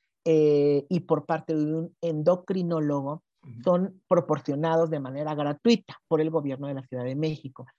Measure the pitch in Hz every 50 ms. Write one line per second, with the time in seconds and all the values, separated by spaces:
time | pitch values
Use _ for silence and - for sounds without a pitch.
0 | _ _ _ _ - 170 160 156 151 151 147 143 143 147 143 143 139 - 185 165
1 | - - 170 - - - 165 160 - - 160 151 151 151 156 160 165 170 - _
2 | - 170 156 151 151 175 185 180 180 - 190 190 180 170 170 160 151 147 143 143
3 | 135 139 151 165 _ _ _ _ - 143 113 113 120 185 180 175 190 190 185 _
4 | _ - 185 175 170 - - 143 - - 139 143 156 165 165 165 170 160 156 147
5 | 135 127 135 143 151 151 151 143 147 147 147 - - 233 233 - - - - -
6 | _ - 170 151 156 160 160 160 143 139 135 135 139 143 143 135 131 - 127 123
7 | 123 127 131 143 156 156 156 147 - 131 - - 131 - _